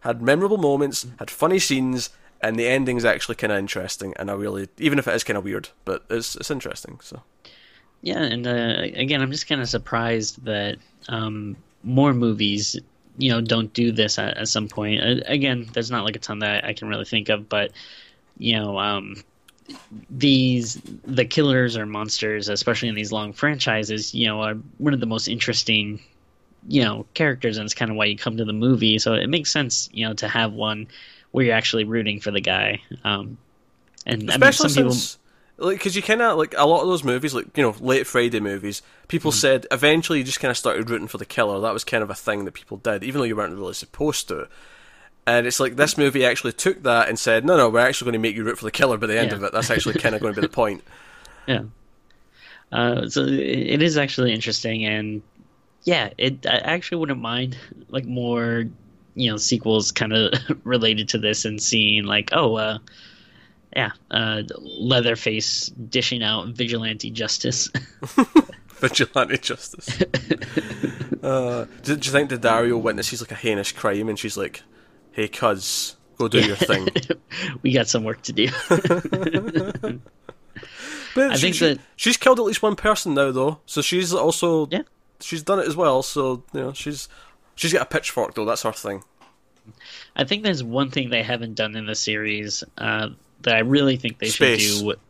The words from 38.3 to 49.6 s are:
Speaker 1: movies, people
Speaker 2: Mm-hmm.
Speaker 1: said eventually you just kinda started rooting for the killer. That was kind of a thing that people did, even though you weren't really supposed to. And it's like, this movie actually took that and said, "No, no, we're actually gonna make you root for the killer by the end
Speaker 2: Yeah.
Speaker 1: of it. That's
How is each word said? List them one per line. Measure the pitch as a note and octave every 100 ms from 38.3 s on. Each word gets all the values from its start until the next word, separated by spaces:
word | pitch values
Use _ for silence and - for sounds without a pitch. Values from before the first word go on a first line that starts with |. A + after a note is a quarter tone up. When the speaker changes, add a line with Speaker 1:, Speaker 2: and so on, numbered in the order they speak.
| A2+
Speaker 1:
movies, | G#2 G2 G2+ G2+ _ - _
people | E3 D#3
Speaker 2:
Mm-hmm. | A#2
Speaker 1:
said | C#3+ C3+ -
eventually | C3 D3 D#3 E3 D#3
you |
just | C3 C3
kinda | C#3
started | A#2+ B2+ E2 A2+
rooting | A#2 G2+
for | G#2+
the |
killer. | - - G#2+ G2
That | A2
was | G#2+
kind | - A#2+
of | G#2+
a |
thing | F#2+ - G#2
that | G2
people | - - G#2
did, | A#2 G#2
even | G#2+ C#3
though | B2
you | G#2+
weren't | G2+ F2+
really | F#2
supposed | - - - D3+ C#3 -
to. | D2 - - - - - - - _ -
And | A#2+
it's | A#2+ B2
like, | C3+
this | B2 D3 -
movie | C#3+ C3+
actually | B2+ B2 A#2+
took | - F#3 F#3+
that | C#3 A#2 F2
and | A2+
said, | - A2+
"No, | C#3 F3
no, | B2
we're | A2+
actually | B2+ C3+ B2
gonna | A#2
make | A2+ G#2+
you |
root | A2 F#2+
for |
the | G#2+
killer | - C3+ A2
by | A2
the | A2
end | A2+
Speaker 2:
Yeah. | G#2+
Speaker 1:
of |
it. | G2
That's | A2